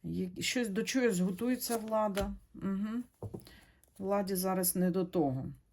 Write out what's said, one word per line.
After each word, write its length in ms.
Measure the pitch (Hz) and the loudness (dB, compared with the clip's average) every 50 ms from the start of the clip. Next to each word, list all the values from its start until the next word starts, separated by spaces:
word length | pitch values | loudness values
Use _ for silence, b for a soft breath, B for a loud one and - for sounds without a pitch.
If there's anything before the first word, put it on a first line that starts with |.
| - | -6
Є-, 280 | 165 170 175 185 180 180 - | -4 -2 -2 -2 -4 -4 -4
щось, 300 | 170 - - 254 240 214 | -4 -2 0 0 -2 0
до 140 | 190 214 226 | 0 -2 -2
чогось 360 | 220 - 262 247 233 196 175 | 0 2 2 4 4 4 4
готується 580 | 180 190 190 - 233 247 254 247 - - 233 | 2 2 0 0 0 0 0 0 0 -2 -2
влада. 560 | 226 214 220 220 220 214 208 196 202 196 202 202 196 - _ _ | -2 -2 0 0 2 2 2 2 0 -2 -2 -4 -8 -12 _ _
Угу. 760 | - - 196 196 190 208 214 226 240 247 - _ _ - - - - B B B B B B B B B B _ - | -6 -4 -2 -2 0 -2 -2 -2 -4 -6 -8 _ _ -12 -10 -10 -12 B B B B B B B B B B _ -6
Владі 360 | 196 190 202 202 202 185 196 | -2 0 0 0 2 0 -2
зараз 400 | 175 180 190 185 185 185 180 - | 0 0 0 0 2 0 0 2
не 160 | 185 180 185 | 4 2 4
до 140 | 170 190 185 | 4 2 0
того. 400 | 180 - 180 156 139 131 131 - - - - _ _ | 2 2 2 2 2 2 -2 -4 -6 -10 -12 _ _